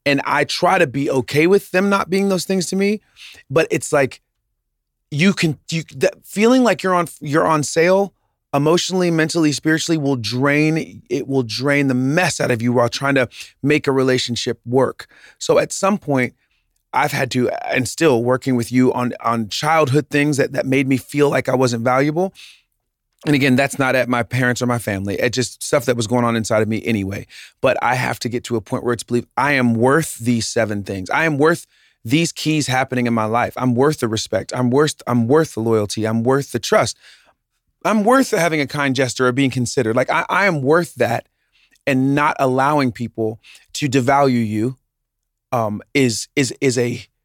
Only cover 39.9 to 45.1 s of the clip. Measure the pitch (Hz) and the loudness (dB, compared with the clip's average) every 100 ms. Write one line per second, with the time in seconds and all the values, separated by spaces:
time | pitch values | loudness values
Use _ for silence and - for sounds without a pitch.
39.9 | 117 127 160 - 180 196 151 131 160 170 | 0 0 0 0 0 2 0 2 2 0
40.9 | - 113 117 - _ _ _ _ _ - | -2 0 -2 -6 _ _ _ _ _ -2
41.9 | 131 135 143 147 - 135 131 139 151 131 | 0 2 2 0 0 0 2 2 2 0
42.9 | - 117 - 110 113 - - _ - 151 | -2 -8 -4 -6 -6 -16 -20 _ -6 0
43.9 | 131 123 139 139 123 113 107 117 135 _ | 0 2 4 4 2 0 -2 -4 -6 _
44.9 | _ _ | _ _